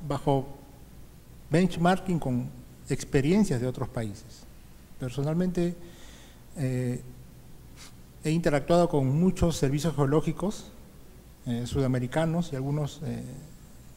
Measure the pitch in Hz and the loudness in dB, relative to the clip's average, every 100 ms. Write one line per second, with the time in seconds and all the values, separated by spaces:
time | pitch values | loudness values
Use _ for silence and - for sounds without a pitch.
0 | 151 143 - 139 127 - - - - - | -6 0 2 2 0 -10 -18 -20 -20 -20
1 | - - - - - 160 185 - 175 185 | -20 -20 -20 -20 0 4 4 4 4 4
2 | - 170 131 123 131 - - - - 139 | 2 -2 0 -2 -4 -10 -18 -16 -6 -4
3 | - - 135 196 202 127 127 127 123 - | 0 2 4 4 4 2 -2 -4 -6 -4
4 | 110 98 - - - - - - - - | -6 -8 -16 -18 -20 -20 -20 -20 -20 -10
5 | 127 139 143 165 185 180 175 175 - - | -6 -2 0 0 0 0 0 -2 -12 -18
6 | - - - - - - 131 127 127 127 | -18 -18 -20 -20 -16 -4 -2 0 -2 -4
7 | - - - - - - - - - - | -8 -16 -18 -20 -20 -20 -18 -18 -18 -20
8 | - - 156 160 165 147 135 175 170 151 | -20 -6 0 2 4 2 4 4 6 4
9 | 131 147 180 - 170 147 139 143 160 135 | 2 4 2 4 2 4 2 2 0 2
10 | 135 156 170 151 185 - - - - - | 4 4 2 -2 -4 -6 -12 -18 -20 -20
11 | - - - - - 117 120 143 131 127 | -20 -20 -20 -12 -6 -4 -2 0 2 2
12 | 123 151 160 165 170 135 135 151 143 - | 0 0 2 0 -2 -4 -2 -2 -2 -6
13 | 139 117 127 135 - - - - - | -8 -8 -8 -14 -16 -18 -20 -20 -16